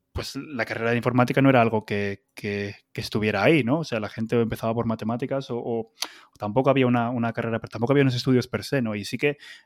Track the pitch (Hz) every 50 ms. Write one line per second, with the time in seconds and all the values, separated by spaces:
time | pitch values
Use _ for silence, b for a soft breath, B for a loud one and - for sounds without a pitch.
0 | _ _ - 151 - - - 135 151 160 143 113 110 - 110 107 117 117 120 120
1 | 113 127 120 123 123 120 - 135 135 135 131 120 113 113 110 107 104 - 107 101
2 | 101 101 98 - _ _ _ - - 104 101 101 101 101 - - _ _ - -
3 | 107 - - 110 107 107 104 98 104 139 165 147 113 113 139 170 151 - 123 107
4 | 107 101 - 110 113 110 123 117 113 110 113 - 120 113 113 120 113 110 110 110
5 | 113 110 120 120 139 127 135 139 135 - 120 117 - 123 117 113 110 _ B B
6 | B B B B B B B - 107 104 107 131 131 139 131 135 127 123 123 120
7 | 117 120 127 120 117 117 110 120 117 113 113 110 - - - - 117 127 139 143
8 | 135 131 123 123 - 135 127 123 117 - - 101 - - 139 135 117 110 104 104
9 | 98 - - 117 147 147 143 b b b b b b